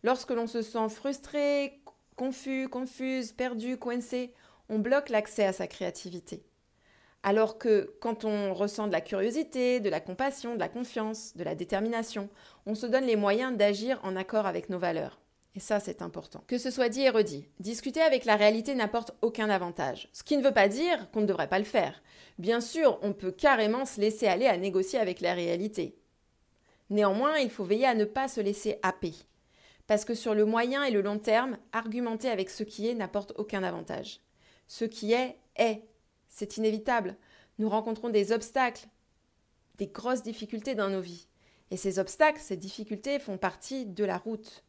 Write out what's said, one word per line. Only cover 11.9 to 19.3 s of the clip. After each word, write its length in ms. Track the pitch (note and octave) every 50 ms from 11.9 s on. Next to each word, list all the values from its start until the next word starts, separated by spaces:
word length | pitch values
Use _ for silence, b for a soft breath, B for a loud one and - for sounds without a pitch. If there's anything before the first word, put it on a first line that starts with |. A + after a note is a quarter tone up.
| A3+ A3+ A3+ A3+ - G#3+ G3+ G3+ B B B B B B B
on 100 | G3+ G#3+
se 100 | G#3+ -
donne 200 | A#3+ A3+ C4 C4
les 100 | B3+ A3+
moyens 400 | G#3+ G#3 G3+ G3+ A3 B3+ C4 B3+
d'agir 460 | G#3+ G#3 G#3 G3+ G3+ G#3+ B3 C4 B3+ -
en 140 | F#3+ F#3+ F#3+
accord 280 | F#3+ F#3+ - G#3+ G#3
avec 220 | G3 F3 F3 E3+ -
nos 120 | F#3+ F3+
valeurs. 420 | F3+ F3 E3 E3 C#3+ C3+ - _ _ _ _ _ _ _ _
Et 40 | G3
ça, 200 | - - A3 G#3
c'est 220 | G3+ - F3 -
important. 420 | F3+ E3+ E3+ E3+ D#3+ - - - - -
Que 100 | B3 B3
ce 140 | A#3+ C4
soit 180 | B3 - B3+ A#3+
dit 140 | A3 C4 C#4
et 80 | C4
redit, 360 | A3+ A3+ G#3+ F3+ D#3 C#3 C#3+ - _ _
discuter 420 | F#3 G3 A#3 A3 - C4+ B3+ D#4+
avec 240 | D#4+ D#4+ C4+ B3+ B3+
la 100 | A#3 G#3
réalité 380 | G#3 G#3 G#3+ A3 A3+ A3 C4+ C#4
n'apporte 380 | B3+ A3 G#3 G#3+ A#3 A3 - - _
aucun 280 | - A#3